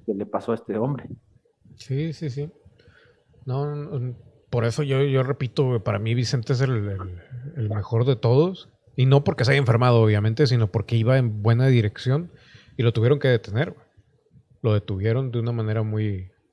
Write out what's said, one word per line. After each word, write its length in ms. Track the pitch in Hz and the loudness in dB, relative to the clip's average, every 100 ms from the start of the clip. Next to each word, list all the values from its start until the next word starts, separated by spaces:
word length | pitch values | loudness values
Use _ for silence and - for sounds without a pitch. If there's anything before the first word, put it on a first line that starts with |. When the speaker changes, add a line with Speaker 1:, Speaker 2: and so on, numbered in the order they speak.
| - | -6
Speaker 1:
que 80 | |
le 120 | 101 104 | -6 -6
pasó 260 | 101 - | -6 -4
a 40 | 110 | -6
este 220 | - 107 | -4 -4
hombre. 320 | 123 143 - - _ _ _ _ _ - | -4 -4 -10 -18 _ _ _ _ _ -20
Speaker 2:
Sí, 380 | - 135 160 | -8 -6 -6
sí, 160 | 147 156 | -6 -8
sí. 220 | 127 147 - _ _ _ _ _ _ _ _ - | -8 -10 -12 _ _ _ _ _ _ _ _ -8
No, 300 | 131 147 147 | -6 -4 -6
no, 240 | 147 139 | -8 -6
no, 160 | 123 123 - _ _ | -8 -10 -18 _ _
por 160 | 120 117 | -2 0
eso 180 | 113 | -2
yo, 200 | 143 135 | -2 0
yo 200 | 139 135 | 2 2
repito, 420 | 131 135 123 - 131 | 0 -2 -4 0 0
güey, 140 | 120 | 0
para 200 | 101 107 | -2 -2
mí 140 | 113 | -2
Vicente 400 | 120 120 131 110 | -2 0 -2 -2
es 80 | 131 | 0
el, 100 | 131 | 0
el, 500 | 120 104 95 92 87 - 123 135 - | 0 -2 -6 -10 -14 -16 -16 -12 -6
el 140 | 107 | -4
mejor 360 | 107 98 117 123 | -4 -2 0 2
de 100 | 127 | 2
todos. 540 | 117 127 175 185 - _ _ - | 2 4 2 -2 -14 _ _ 0
Y 100 | 131 | 4
no 180 | 139 | 4
porque 220 | 143 - 117 | 4 0 2
se 60 | |
haya 80 | 139 | 2
enfermado, 420 | 123 113 123 120 | 4 4 6 6
obviamente, 440 | 110 104 107 113 143 | 6 4 0 2 2
sino 200 | 123 110 | 2 2
porque 260 | 110 101 117 | 0 -2 0
iba 200 | 110 135 | 2 2
en 240 | 123 107 | 2 0
buena 260 | 107 117 135 | 2 4 4
dirección 640 | 123 104 - 127 139 175 - _ - _ - | 4 2 -2 -2 -2 -4 -14 _ -20 _ -2
y 60 | |
lo 80 | 117 | 0
tuvieron 280 | 113 113 143 | 2 2 2
que 80 | 135 | 2
detener, 420 | 120 - 104 175 | 0 0 -4 -4
güey. 140 | - _ _ _ _ _ _ _ _ | -6 _ _ _ _ _ _ _ _
Lo 120 | 113 | 0
detuvieron 580 | 107 - 95 104 117 135 | 0 0 -4 -2 -2 -2
de 80 | 120 | -4
una 140 | 117 | -4
manera 300 | 117 107 107 | -4 -2 -2
muy, 480 | 110 107 107 98 92 _ _ | -2 -2 -2 -4 -10 _ _